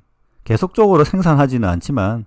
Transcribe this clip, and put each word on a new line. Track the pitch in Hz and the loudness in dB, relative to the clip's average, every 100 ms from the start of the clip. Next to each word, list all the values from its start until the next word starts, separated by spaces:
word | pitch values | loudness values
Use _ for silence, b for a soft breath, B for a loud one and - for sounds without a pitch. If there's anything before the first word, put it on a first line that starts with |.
| _ _ _ _ - | _ _ _ _ -4
계속적으로 | 110 185 - 208 175 | -2 -2 0 2 4
생산하지는 | 147 190 175 143 139 127 98 | 2 0 0 2 2 0 -2
않지만 | 87 - 139 98 117 | -4 -4 -4 -2 -4